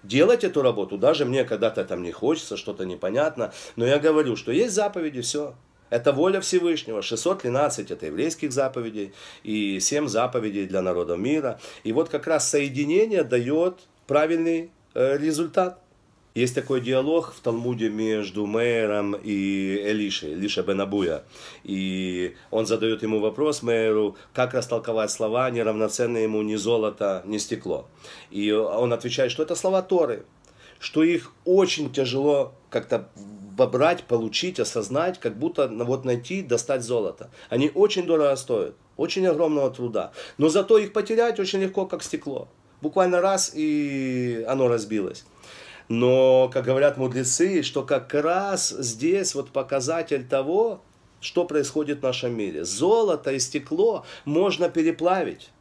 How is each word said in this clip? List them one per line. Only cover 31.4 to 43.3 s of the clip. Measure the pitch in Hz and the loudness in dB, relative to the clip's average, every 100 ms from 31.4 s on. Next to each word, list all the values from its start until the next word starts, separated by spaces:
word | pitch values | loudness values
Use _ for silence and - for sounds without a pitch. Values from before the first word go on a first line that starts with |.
| - | 2
очень | 185 185 - 143 | 4 4 0 -4
тяжело | 127 131 131 143 143 131 - _ | -2 -2 0 2 2 0 -6 _
как-то | 117 - 117 - - - - - - | -6 -2 -4 -4 -18 -18 -16 -14 0
вобрать, | 123 123 151 175 - | 2 4 2 2 0
получить, | 120 113 - 180 180 | -2 0 -2 -4 -2
осознать, | 117 120 101 131 175 185 | -2 -2 -2 -2 -2 -2
как | 120 110 | -6 -2
будто, | 160 170 135 | -4 0 -2
ну, | 110 120 | -2 -2
вот | 131 | -2
найти, | 127 120 120 190 | 0 -2 -2 -8
достать | 151 117 - 135 | 0 -2 0 -4
золото. | 113 120 95 - - - - | 0 -2 -2 -6 -18 -20 -4
Они | 117 147 160 | 0 0 4
очень | 202 196 170 | 4 4 2
дорого | 165 143 135 | 4 4 2
стоят, | 127 117 80 - _ - | 0 -2 -2 -8 _ -6
очень | 165 190 185 | -4 0 2
огромного | 156 165 151 135 | 2 2 2 0
труда. | 127 123 107 82 - - - | -2 -4 -4 -6 -10 -18 2
Но | 151 | 4
зато | 156 190 220 | 4 6 6
их | 202 | 6
потерять | 214 208 226 240 226 | -2 0 2 2 2
очень | 190 190 | -2 0
легко, | 190 190 190 | 0 -2 -2
как | 165 | -4
стекло. | - 151 - 131 - _ _ _ | -6 -8 -6 -10 -10 _ _ _
Буквально | 151 190 180 175 | -4 2 4 4
раз, | 190 | 4